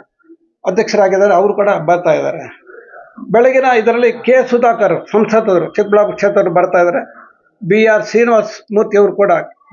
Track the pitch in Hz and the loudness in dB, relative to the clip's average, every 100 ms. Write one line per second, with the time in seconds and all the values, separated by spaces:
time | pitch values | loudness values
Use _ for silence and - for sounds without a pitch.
0 | - _ _ - _ _ 185 185 214 180 | -8 _ _ -20 _ _ -6 -4 -2 0
1 | 190 190 202 180 202 202 202 180 156 175 | 0 2 2 2 0 0 -2 -2 0 0
2 | 175 147 139 - 127 - - - - - | 0 0 -2 -8 -12 -20 -20 -20 -20 -20
3 | - - - 214 254 262 262 247 220 226 | -20 -18 -2 0 2 2 0 0 0 0
4 | 247 - - 254 254 240 240 233 196 160 | 0 0 0 2 2 0 0 0 -2 -2
5 | - 208 214 220 214 180 156 - 202 208 | -2 -2 0 0 0 0 -2 -4 0 0
6 | 202 - 202 208 180 170 180 180 175 175 | 0 -2 -2 0 0 0 0 0 0 -2
7 | 165 - - _ _ _ 175 208 220 214 | -6 -16 -20 _ _ _ -2 2 2 0
8 | - 214 240 220 - - - 208 - 202 | 0 0 2 2 0 -8 -4 -2 0 2
9 | 196 180 202 165 - - _ | 2 2 0 0 -4 -16 _